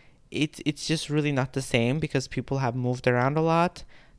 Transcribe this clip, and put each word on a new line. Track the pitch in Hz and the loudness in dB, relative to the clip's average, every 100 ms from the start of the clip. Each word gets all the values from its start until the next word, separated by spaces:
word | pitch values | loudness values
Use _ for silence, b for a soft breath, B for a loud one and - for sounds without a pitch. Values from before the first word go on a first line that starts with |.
| b b - | b b -8
it's, | 95 151 - - | -2 -2 -2 -6
it's | 151 - | -4 -2
just | 160 - | -4 -2
really | 151 147 | 0 0
not | 139 131 | 0 0
the | 139 | -2
same | 131 123 117 135 | 0 2 2 0
because | 151 135 127 | 0 -2 -2
people | - 120 135 | -6 -4 -2
have | 135 127 | -2 -2
moved | 123 127 131 | -2 0 2
around | 123 127 151 | 2 2 2
a | |
lot. | 160 165 175 - - b b | 2 4 2 -2 -18 b b